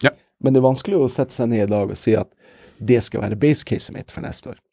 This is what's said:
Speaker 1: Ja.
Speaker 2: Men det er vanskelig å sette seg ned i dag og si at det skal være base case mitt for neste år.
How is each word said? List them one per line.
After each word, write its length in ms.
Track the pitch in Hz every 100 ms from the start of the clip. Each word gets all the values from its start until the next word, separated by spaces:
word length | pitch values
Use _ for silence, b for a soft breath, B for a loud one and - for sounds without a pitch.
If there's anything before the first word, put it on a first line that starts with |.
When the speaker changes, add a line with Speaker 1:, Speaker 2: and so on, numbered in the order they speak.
Speaker 1:
Ja. 80 | - - _ _
Speaker 2:
Men 100 | 135
det 80 | 131
er 60 | 131
vanskelig 320 | 131 - 196
å 60 | 131
sette 240 | - 127
seg 160 | - 120
ned 140 | 113 101
i 60 |
dag 180 | 104 98
og 80 | -
si 160 | - 107
at 140 | - _ b b b -
det 200 | 110 123
skal 200 | - -
være 160 | 101 104
base 260 | 147 147 -
case 240 | 107 -
mitt 180 | - -
for 80 | -
neste 300 | 156 - -
år. 60 | - _